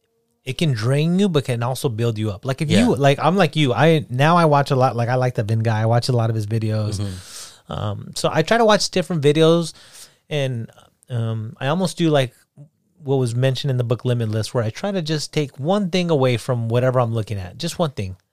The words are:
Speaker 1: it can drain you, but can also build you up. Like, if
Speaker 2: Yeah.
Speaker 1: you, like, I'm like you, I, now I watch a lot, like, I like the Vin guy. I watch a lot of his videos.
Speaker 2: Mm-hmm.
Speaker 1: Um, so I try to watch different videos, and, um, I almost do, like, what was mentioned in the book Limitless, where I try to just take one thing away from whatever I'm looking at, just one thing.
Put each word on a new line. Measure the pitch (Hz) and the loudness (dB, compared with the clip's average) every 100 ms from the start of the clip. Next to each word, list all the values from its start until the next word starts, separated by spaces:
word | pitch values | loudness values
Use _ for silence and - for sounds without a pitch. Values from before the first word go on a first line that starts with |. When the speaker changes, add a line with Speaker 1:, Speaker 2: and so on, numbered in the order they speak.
| _ _ _ _ | _ _ _ _
Speaker 1:
it | - 127 | -10 -2
can | 165 | 0
drain | 113 117 139 160 180 | 0 0 0 2 2
you, | 202 | 2
but | 147 | 0
can | - 120 | -2 -2
also | 120 131 147 | -4 -2 -4
build | 110 117 107 | -2 -2 -2
you | 107 | -4
up. | 95 127 | -4 -6
Like, | 135 | -4
if | 151 | 2
Speaker 2:
Yeah. | 185 240 | 4 4
Speaker 1:
you, | 135 | 4
like, | 139 143 | 2 2
I'm | 143 196 | 2 2
like | 170 156 | 2 2
you, | 139 | 2
I, | 110 156 156 - | 4 4 4 0
now | 120 151 175 | 0 4 4
I | 160 | 4
watch | 143 135 | 2 2
a | 135 | 2
lot, | 127 117 | 2 2
like, | 117 | -2
I | 127 | 0
like | 127 | 0
the | 123 | -2
Vin | 107 113 | -2 0
guy. | 117 110 | 0 0
I | 113 | 2
watch | 120 - | 2 2
a | |
lot | 120 113 | 0 0
of | 110 | -2
his | 104 | -2
videos. | 113 107 107 104 98 | -4 -2 -2 -2 -4
Speaker 2:
Mm-hmm. | 101 92 - - - - - | -6 -8 -14 -18 -18 -18 -12
Speaker 1:
Um, | - 104 104 - | -8 -6 -8 -10
so | - 165 | -4 -2
I | 156 | 0
try | 156 226 | 2 4
to | |
watch | 220 208 - | 4 2 0
different | 190 175 170 | -2 -2 0
videos, | 143 147 160 170 160 - - - - _ - | 2 4 4 4 0 -8 -20 -20 -20 _ -8
and, | 151 135 120 113 - _ _ - | -4 -2 -4 -8 -14 _ _ -8
um, | 120 113 110 110 - | -6 -4 -4 -8 -6
I | 131 | -2
almost | 170 180 - | 0 -2 0
do, | 165 | 2
like, | 147 123 - _ - 147 _ _ _ | 2 0 -6 _ -20 -20 _ _ _
what | 139 135 | -2 0
was | 123 | 0
mentioned | 120 131 131 143 | 0 0 0 -2
in | 123 | -2
the | |
book | 117 120 127 | -2 -2 -2
Limitless, | 120 110 110 107 | -2 -2 -2 -2
where | 127 | -2
I | 113 | -4
try | - 202 | -4 -4
to | 196 | -4
just | 151 156 - | -4 -4 -4
take | 156 139 - | -4 -4 -4
one | 143 202 185 | -2 0 0
thing | 185 175 | -2 0
away | 151 131 120 | 2 2 0
from | - 123 113 | -2 -4 0
whatever | 120 131 127 | 0 2 2
I'm | 117 | 0
looking | 113 101 101 | -2 -4 -6
at, | 90 - | -10 -8
just | 165 - | -8 -4
one | 160 | -4
thing. | - 95 92 _ | -4 -8 -10 _